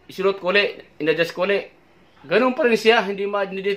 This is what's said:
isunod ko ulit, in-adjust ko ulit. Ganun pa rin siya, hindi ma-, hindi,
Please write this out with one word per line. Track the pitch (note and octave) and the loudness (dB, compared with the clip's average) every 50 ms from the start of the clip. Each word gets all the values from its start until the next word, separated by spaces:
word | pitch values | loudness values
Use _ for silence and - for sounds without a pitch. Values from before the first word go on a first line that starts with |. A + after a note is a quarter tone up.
| _ | _
isunod | - - F#3 F#3 G3 F#3+ | -14 -6 -2 0 0 0
ko | G3 E3+ F3+ G3 | -2 -2 0 2
ulit, | G3+ G3 - - - - - _ - | 2 2 0 -4 -8 -18 -18 _ -4
in-adjust | D3+ D#3+ D#3 E3 E3 E3 - | 0 0 2 2 0 -2 -2
ko | E3+ F#3 G3 | -2 0 0
ulit. | G3+ F#3 - - _ _ _ _ _ _ _ _ _ _ - | 0 -2 -2 -6 _ _ _ _ _ _ _ _ _ _ -6
Ganun | C3+ E3+ G#3+ B3+ B3+ B3 | 0 0 2 2 2 0
pa | - C#4+ A#3+ | 2 2 2
rin | A3+ | 2
siya, | A3 - A3 A#3 A#3 | 2 4 4 4 4
hindi | F#3+ G3 G3+ F#3+ G3+ | 2 0 -4 -4 -4
ma-, | G3+ G3+ G3+ G3 F#3 | -4 -2 -2 -4 -4
hindi, | F#3+ F#3+ F#3 G3+ G3 | -6 -6 -4 -4 -4